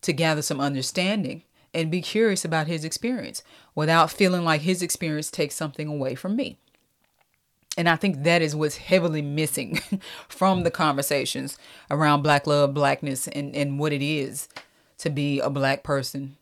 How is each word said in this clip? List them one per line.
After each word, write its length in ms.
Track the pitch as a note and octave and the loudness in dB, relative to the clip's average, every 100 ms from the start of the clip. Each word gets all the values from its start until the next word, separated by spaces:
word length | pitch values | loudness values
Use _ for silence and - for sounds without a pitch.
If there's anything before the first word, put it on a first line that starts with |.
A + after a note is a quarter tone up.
to 100 | - | -2
gather 300 | D3 D#3+ D3+ | 0 2 0
some 180 | D3 C#3+ | -2 -2
understanding 840 | C#3 C3+ B2+ - F3+ G#3 F3+ D#3+ _ _ _ | -2 -2 -4 -2 0 0 -2 -6 _ _ _
and 180 | E3 D#3+ | -4 -2
be 120 | F3+ | -2
curious 420 | D#3 G#3+ A3+ F#3 | -2 2 2 2
about 220 | E3+ D#3+ D#3 | 0 -2 0
his 180 | E3 | -4
experience 580 | D#3+ - A#3 B3+ - - - - _ | -4 -4 -4 -4 -6 -12 -16 -20 _
without 360 | - D#3 E3 D#3+ | -2 4 6 4
feeling 340 | - F#3+ F3+ | 4 4 4
like 160 | E3 D#3 | 2 2
his 220 | D#3+ F3+ | 2 0
experience 480 | F3 - E3 D3+ D#3 | -2 -4 -2 -4 -6
takes 240 | - D3+ | -2 -2
something 340 | - D#3 C#3+ D3+ | -2 -6 -6 -6
away 260 | D3 C3+ | -4 -4
from 220 | B2 F#3 A3 | -4 -4 -2
me. 220 | - - _ _ _ _ _ _ _ _ _ _ _ - | -4 -8 _ _ _ _ _ _ _ _ _ _ _ 0
And 100 | E3+ | 2
I 80 | D#3+ | 2
think 260 | G3+ D3 | 0 0
that 200 | D3+ E3+ | 2 4
is 120 | D#3+ | 2
what's 220 | D3+ D3+ - | 0 -2 -4
heavily 460 | - F#3 E3+ D#3 | 2 2 4 -2
missing 580 | D3 C#3+ D#3 - A#2+ D#3+ - F#3+ | -2 -2 -2 -2 -4 -6 -4 -6
<laughs> 240 | - - - | -6 -18 -18
from 340 | - F#3+ F#3 | 0 2 4
the 80 | E3+ | 0
conversations 880 | - D#3 C#3 C#3 C#3+ B2+ C3+ C3+ - - - - | 2 0 2 0 0 -2 -6 -8 -12 -18 -20 -4
around 300 | D3 D3+ D3 | 2 4 4
Black 260 | D3 C#3+ D3 | 4 2 4
love, 280 | D3 C#3+ | 4 4
Blackness, 520 | C#3 C#3+ C#3 D3 C3 - | 4 2 2 -2 -4 -6
and, 300 | C#3+ C#3+ C#3+ | -6 -6 -2
and 220 | C#3+ C#3 | -2 0
what 160 | D3+ | 0
it 80 | D3 | 0
is 480 | C#3+ D#3 C#3 C#3 - - - _ _ _ | 0 -2 -2 -6 -12 -16 -20 _ _ _
to 100 | E3 | -4
be 320 | C#3+ C#3+ C#3 | -2 0 0
a 80 | C#3 | 0
Black 340 | C#3 C3+ C#3+ | 0 0 0
person 520 | - C#3 C3 C#3+ C#3 C#3 | 0 -2 -2 -8 -10 -14